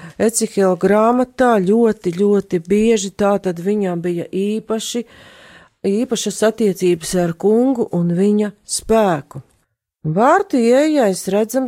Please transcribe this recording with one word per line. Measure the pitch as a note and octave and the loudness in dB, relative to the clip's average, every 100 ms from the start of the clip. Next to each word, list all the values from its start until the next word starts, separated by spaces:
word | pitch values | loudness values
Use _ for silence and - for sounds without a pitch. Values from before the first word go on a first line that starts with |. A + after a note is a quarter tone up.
| E3 - | -14 -2
Ecihela | G#3 A3+ G#3+ - F#3+ F3+ | -2 0 -4 0 0 2
grāmatā | F#3+ G#3 A3 B3 B3+ - B3 A3 | 2 2 2 2 -2 0 2 2
ļoti, | F3+ A3 A#3 G#3+ F3+ F3 | 2 2 2 0 -4 -2
ļoti | G3+ G3+ G3 F3+ | 0 0 0 -4
bieži. | E3 G#3 A3+ A3+ F#3+ | 0 0 2 0 -2
Tātad | - G3+ G3+ F#3+ E3+ | -2 0 0 -2 -6
viņam | F3+ G#3 F#3+ F3 | -4 -2 -2 -4
bija | F3+ E3+ | -4 -6
īpaši, | - F#3+ G3+ G#3+ G#3+ A3 - A#3+ A3+ - - - - - - _ | -6 -4 -4 -4 -4 -6 -6 -8 -10 -14 -20 -20 -20 -20 -20 _
īpašas | G3 G3+ B3+ A3+ G#3 - G#3+ | -4 -2 -2 -4 -6 -2 -2
attiecības | A3 G#3+ F3 F3+ F3 D#3+ | 0 -2 0 0 -2 -2
ar | F#3 F3 | -2 -2
kungu | E3 G3 A3 B3+ B3 - | -2 0 2 2 0 -2
un | F3+ F3 E3+ | -2 -2 0
viņa | G3+ G#3 G#3 G3+ | 2 2 -2 -6
spēku. | - - - A3 G3+ D#3 - C3+ - _ _ _ _ _ | -10 -8 0 2 2 0 -6 -16 -18 _ _ _ _ _
Vārtu | D#3 D#3+ B3 F#4 G4+ C4+ | -4 0 2 2 0 0
ieejais | A#3 B3+ D#4 D4+ G#3+ F#3 - | 2 4 2 2 0 0 -2
redzam | G3+ A3 C4 | -2 -2 -2